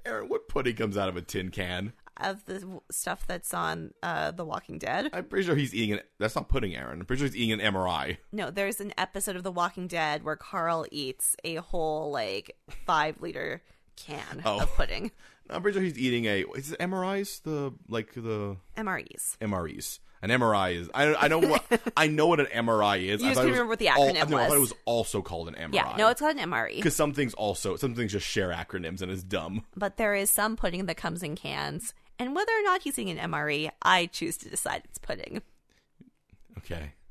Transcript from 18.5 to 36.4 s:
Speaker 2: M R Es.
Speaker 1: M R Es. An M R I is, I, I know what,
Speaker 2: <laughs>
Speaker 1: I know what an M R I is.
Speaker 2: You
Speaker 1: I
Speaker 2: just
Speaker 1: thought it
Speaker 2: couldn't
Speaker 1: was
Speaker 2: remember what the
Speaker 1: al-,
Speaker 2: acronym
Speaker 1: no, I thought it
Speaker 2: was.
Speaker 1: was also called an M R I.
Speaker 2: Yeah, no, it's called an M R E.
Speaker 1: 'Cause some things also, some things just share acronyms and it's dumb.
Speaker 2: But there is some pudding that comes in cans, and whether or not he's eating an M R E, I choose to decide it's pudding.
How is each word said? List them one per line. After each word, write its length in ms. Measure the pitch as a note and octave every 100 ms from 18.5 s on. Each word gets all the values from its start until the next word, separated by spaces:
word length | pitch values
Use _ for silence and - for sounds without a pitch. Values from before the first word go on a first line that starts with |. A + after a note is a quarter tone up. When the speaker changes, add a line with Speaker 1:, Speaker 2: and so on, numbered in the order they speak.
| F#2+ - -
Speaker 2:
M 120 | G#3
R 120 | F3+ -
Es. 240 | - - -
Speaker 1:
M 140 | G#2+
R 140 | G2 D#2+
Es. 320 | - - - - -
An 120 | F#2+
M 100 | B2+
R 140 | A#2 G#2
I 140 | F#2
is, 200 | F2 F2 -
I, 180 | D3
I 140 | D3+ D3
know 100 | D#3+
what, 260 | D#3 D#3 - A#3
Speaker 2:
<laughs> 140 | - -
Speaker 1:
I 120 | D#3
know 180 | D3+ D#3+
what 140 | E3
an 80 | C#3
M 200 | A2 A#2
R 120 | A2
I 140 | G#2 G2+
is. 240 | F#2 G#2
Speaker 2:
You 60 | F3+
Speaker 1:
I 20 |
Speaker 2:
just 60 | -
Speaker 1:
thought 80 | B2+
it 40 |
Speaker 2:
couldn't 0 |
Speaker 1:
was 0 |
Speaker 2:
remember 180 | B3 A3+
what 80 | A3+
the 80 | F3+
Speaker 1:
al-, 100 | C3+
Speaker 2:
acronym 300 | C#3 - D3+
Speaker 1:
no, 60 | D3
I 80 | -
thought 80 | C#3+
it 40 |
Speaker 2:
was. 80 | B2
Speaker 1:
was 20 | - -
also 360 | A#2 A2 G#2
called 260 | - E2+ E2+
an 60 |
M 180 | - E2 G3
R 40 |
I. 120 | C2
Speaker 2:
Yeah, 40 | G3
no, 120 | A3
it's 100 | A#3+
called 140 | D4+
an 60 | C#4+
M 140 | E3+
R 140 | C#3 G#2+
E. 140 | -
Speaker 1:
'Cause 140 | F#3 -
some 180 | D3
things 220 | C3+ C3 -
also, 400 | G#2 F#2 G2+ -
some 180 | C3+
things 200 | A#2 A2+
just 120 | G2+ -
share 240 | A2 F#2
acronyms 540 | E2+ - F#2+ E2 F#2+
and 80 | F#2
it's 100 | F#2+
dumb. 420 | F#2 F#2+ D#2+ G#2+ - -
Speaker 2:
But 220 | G3+ G3
there 180 | A3 G3+
is 160 | G3
some 240 | - G#3+ A3+
pudding 320 | F#3+ F3+ G3
that 100 | D#3+
comes 240 | E3 E3+
in 140 | E3+ D#3+
cans, 580 | - C#3 D3 D3+ - - _ -
and 180 | B3 D4
whether 160 | G#4
or 120 | A4
not 180 | G4+ F#4
he's 160 | D4+ C#4
eating 140 | G3
an 80 | E3
M 160 | E3+ D3+
R 120 | D3+
E, 220 | D3 D#3 -
I 240 | - F#3 F3
choose 300 | - D#3+ -
to 120 | -
decide 320 | - - - -
it's 120 | -
pudding. 460 | - - - - - _ _ _ _ _ - _ _ _